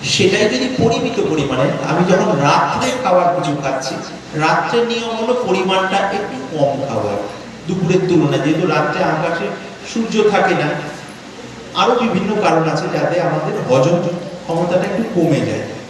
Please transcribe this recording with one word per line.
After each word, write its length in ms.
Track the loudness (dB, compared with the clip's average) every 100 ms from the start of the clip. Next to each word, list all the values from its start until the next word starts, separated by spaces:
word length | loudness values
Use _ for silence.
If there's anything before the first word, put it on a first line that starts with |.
| -2
সেটাই 320 | 2 4 4 2
যদি 120 | 2 -2 2
পরিমিত 380 | 2 2 0 -2 0
পরিমাণে, 360 | 0 0 0 0 0 -2
আমি 120 | 0 4
যখন 200 | 4 4 2 4
রাত্রে 420 | 4 2 0 -2 -2
খাবার 260 | 2 2 4
কিছু 180 | 0 -2 -2
খাচ্ছি, 320 | -2 -4 -4 -8 -10 -14 -8 -2
রাত্রে 340 | 0 2 0 0 0
নিয়ম 220 | -2 -4 -4
হলো 120 | 0 0 0
পরিমাণটা 520 | 0 2 2 2 0 0 -2
একটু 180 | -6 -8 -8
কম 200 | 0 0 0 -2
খাওয়ার 300 | -2 -2 -4 -6 -10 -14 -12 -6
দুপুরের 360 | -2 2 2 4
তুলনায়, 340 | 4 4 2
যেহেতু 200 | 2 2 2
রাত্রে 260 | 0 0 0 0
আকাশে 340 | 0 -2 -2 -4 -8 -12 -14 -6
সূর্য 240 | -4 0 2 4
থাকে 220 | 4 2 2
না, 60 | 0 -2 -8 -12 -14 -16 -16 -16 -16 -16 -8 0
আরো 120 | 2 4
বিভিন্ন 280 | 2 0 0 2
কারণ 200 | 2 4 2
আছে 140 | 0 -2 0
যাতে 200 | 0 2 0
আমাদের 260 | 0 -2 -4 2
হজম 280 | 4 4 2 0 -4 -8 -12
ক্ষমতাটা 400 | -4 -2 2 0 0
একটু 140 | -2 -2
কমে 260 | 0 2 2 0
যায়। 160 | -4 -6 -10